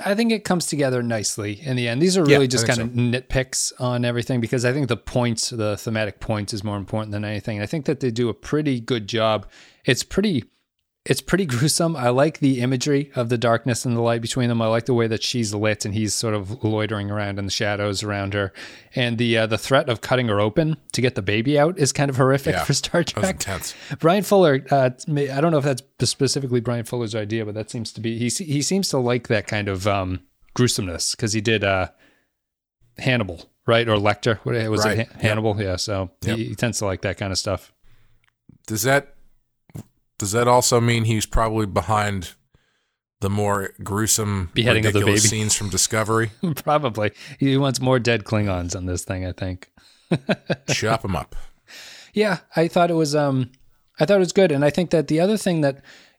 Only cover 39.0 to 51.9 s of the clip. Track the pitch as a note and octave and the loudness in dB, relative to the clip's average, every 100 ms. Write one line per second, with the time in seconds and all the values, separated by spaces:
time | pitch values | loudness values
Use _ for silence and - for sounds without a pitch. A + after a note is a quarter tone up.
39 | - - - _ _ _ _ C#3 - _ | 0 -20 -20 _ _ _ _ -18 -18 _
40 | _ - G#2 A#2 A#2+ B2 - A#2+ A#2+ A#2 | _ -8 -2 2 4 4 4 4 4 2
41 | A2+ A2 - - A2+ A2 G#2 F#2 - G#2+ | 2 0 0 0 2 0 0 -2 0 0
42 | G#2 G2 F2 - _ _ _ _ _ _ | 0 -4 -8 -16 _ _ _ _ _ _
43 | _ - G2 G2+ G2+ G2+ F#2+ - - G2+ | _ -6 -2 0 0 -2 -4 -10 -4 -2
44 | A2 - G#2 G2+ F2 - A2+ A2 A2 G2+ | 0 0 0 -2 -2 0 2 4 4 2
45 | G2+ G#2 G#2 A2 G#2+ - G2+ F#2 - A2 | 4 4 4 0 -2 -2 -2 -2 0 0
46 | G#2 A2+ A2+ - F3+ C#3 - D3+ C3+ G#2+ | 0 0 0 -4 -4 -4 0 0 0 -2
47 | G#2+ - - C#3 C#3 C3+ C#3 C3 B2+ B2+ | -4 -4 -18 -2 0 2 2 0 2 2
48 | A#2 A#2 - A2 G2+ F#2 F2 F2+ F#2 F2 | 2 0 0 0 0 -2 -4 -6 -4 -4
49 | - F#2+ F#2 - F#2 F2+ - _ _ _ | -4 -6 -6 -6 -6 -8 -12 _ _ _
50 | - D#3 - - - F3+ - C3+ A2 A2+ | -4 -4 -2 -4 -2 -6 -4 -2 0 0
51 | G2+ E2 - - - _ _ - - | -2 -6 -6 -10 -12 _ _ -20 -20